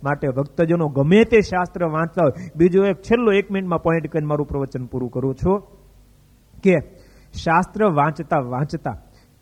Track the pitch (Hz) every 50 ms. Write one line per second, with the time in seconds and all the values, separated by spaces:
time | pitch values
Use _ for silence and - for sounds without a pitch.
0 | - 139 147 143 - 143 127 131 139 143 - - 170 160 170 170 165 147 139 139
1 | 139 151 180 208 226 226 233 220 196 - 185 180 180 170 - 190 175 165 156 156
2 | 165 170 - 185 170 147 123 165 180 175 - 151 170 185 170 190 196 202 190 -
3 | - - 220 240 247 220 196 196 196 202 202 190 190 180 170 160 - 175 165 165
4 | 151 151 - 165 151 151 151 147 147 143 156 143 135 135 - 127 127 117 - 127
5 | 127 123 120 127 123 135 135 - - 170 190 202 196 - - - - - _ -
6 | - _ _ _ _ _ _ _ _ _ _ - - 196 185 160 - - - -
7 | - - - - _ _ - - - 175 160 170 - - - 208 214 208 165 143
8 | 143 151 151 - 165 - - 156 131 123 123 123 147 147 - 160 - 143 113 -
9 | - - _ - _ _ _ _